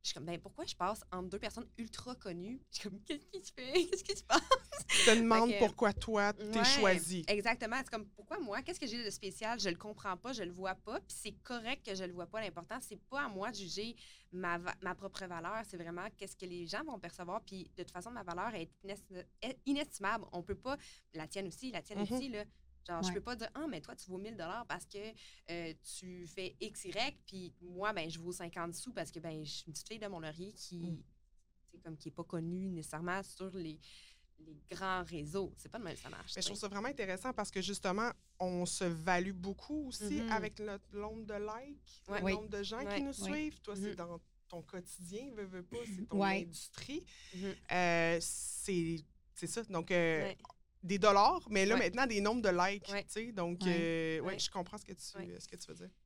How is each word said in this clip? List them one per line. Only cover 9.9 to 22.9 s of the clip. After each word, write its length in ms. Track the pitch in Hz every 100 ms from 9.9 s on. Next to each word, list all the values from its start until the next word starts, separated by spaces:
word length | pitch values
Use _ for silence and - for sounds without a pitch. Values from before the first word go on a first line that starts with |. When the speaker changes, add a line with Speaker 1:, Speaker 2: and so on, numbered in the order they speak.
| 214 208 180
Speaker 1:
pas, 160 | 247
je 120 | 240
le 80 | 175
vois 240 | 180 185 190
pas. 240 | - 277
Puis 160 | - -
c'est 120 | 214 -
correct 420 | - 240 226 269
que 100 | -
je 100 | 190
le 80 | 185
vois 140 | 175 170
pas. 140 | 214
L'important, 360 | 208 170 170 240
c'est 180 | 254 - -
pas 140 | 277
à 40 | 277
moi 220 | 196 208
de 60 | 214
juger 400 | 185 165 220 226 - - -
ma 240 | 180 185 175
va-, 180 | 175 -
ma 140 | 185
propre 320 | 180 196 - 185
valeur. 360 | 170 170 220 220
C'est 80 | 180
vraiment 300 | 170 175 202 220
qu'est-ce 200 | 196 -
que 100 | 180
les 200 | 175 170
gens 180 | 202
vont 140 | 311 226
percevoir. 440 | 175 - 175 208
Puis 260 | - 190 - -
de 60 |
toute 80 | 175
façon, 180 | 180 208
ma 100 | 240
valeur 320 | 175 170 214
est 160 | 214 165 _
inesti-, 300 | 196 202 - 180 - -
est 160 | 226 262 269
inestimable. 580 | 277 294 - 196 226 -
On 100 | 175
peut 120 | 170
pas, 240 | 190 254 277 - - _
la 140 | 160 156
tienne 220 | 196 190
aussi, 220 | - 262
la 100 | 190
tienne 160 | - 202 202
Speaker 2:
Mhm. 40 | 254
Speaker 1:
aussi, 120 | 269
là. 140 | 214 208 - - -
Genre, 160 | -